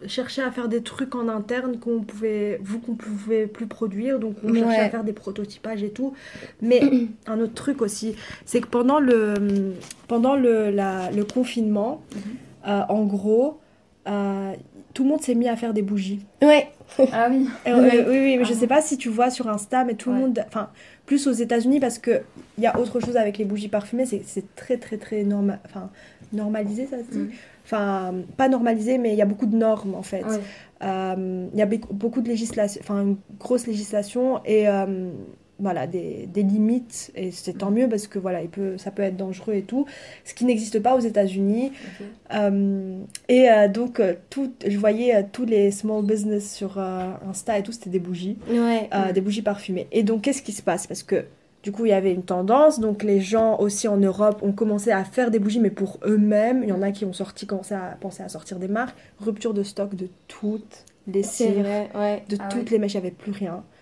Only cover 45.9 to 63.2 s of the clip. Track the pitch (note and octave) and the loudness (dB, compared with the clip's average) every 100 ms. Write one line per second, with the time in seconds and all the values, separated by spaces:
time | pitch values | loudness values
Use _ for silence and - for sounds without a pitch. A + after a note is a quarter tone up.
45.9 | G#3+ G#3 G#3+ G#3 G#3 G3+ - G3 G3 F#3+ | -2 0 0 0 -2 -4 -8 -8 -6 -6
46.9 | F#3 F#3 F#3 F#3+ F#3 - G#3 G3+ A#3 F#3 | -4 -6 -8 -10 -10 -2 -2 -2 -8 -4
47.9 | F#3 F3 F3 F#3 - - A#3 A#3 A3+ G#3+ | -4 -2 -6 -6 -6 -2 2 2 2 0
48.9 | G3+ F#3+ F#3 G3 G#3 G#3 G3+ - F3+ - | 0 2 0 0 -2 -2 -4 -4 -6 -2
49.9 | A3 G#3 A3+ C#4+ C4+ - G3+ - E3+ - | 0 2 2 0 -2 -6 -6 -2 -2 -4
50.9 | E3+ - F#3+ - - _ _ G3+ G3+ A3+ | -10 -2 -2 -2 -16 _ _ -10 -2 2
51.9 | G3 F#3+ F3+ F3+ F3+ F#3+ B3+ D#4 C4+ A3 | 4 4 0 -2 -2 4 8 8 6 0
52.9 | G#3 G#3 G3 F#3 A3 A3+ G#3+ G3+ G3+ A3 | 0 2 2 4 2 4 4 0 0 0
53.9 | G3+ G3 F#3 G#3+ G#3 G3+ G3+ G#3+ G#3 A3 | 4 4 4 2 2 0 0 0 2 2
54.9 | G3 F#3+ - A#3+ A3 G3+ A3+ G#3 G3+ F#3+ | 2 0 0 2 2 2 4 2 2 -6
55.9 | - - G#3+ G#3 G#3 A3+ B3+ A3 F#3 G3 | -4 2 4 6 4 4 2 0 0 0
56.9 | G3+ G3 F#3 G3 - G3+ G3 F#3 G3 F3+ | -2 -4 -6 -8 -10 -8 -6 -6 -8 -8
57.9 | - F#3+ F#3+ G3+ - - F3+ F#3 G#3+ B3 | -10 -12 -10 -12 -12 -12 -8 -4 -2 -4
58.9 | - - - G#3 G#3 A#3 G3+ G3+ - G3+ | -8 -20 -8 -6 -4 -2 -2 -4 -4 -6
59.9 | F#3 F#3 - _ - G#3 G#3+ - - - | -6 -10 -14 _ -8 -6 -6 -8 -20 -20
60.9 | _ - F#3+ G3+ - A3 G3+ G3+ G#3 G3+ | _ -4 -2 -2 0 2 2 0 -2 -4
61.9 | G3+ G#3 G#3 - G3+ G3 A#3+ A#3 A3 G#3+ | -2 -2 -2 -4 -6 -4 -4 0 0 0
62.9 | G3+ F3+ F3+ | -2 -6 -8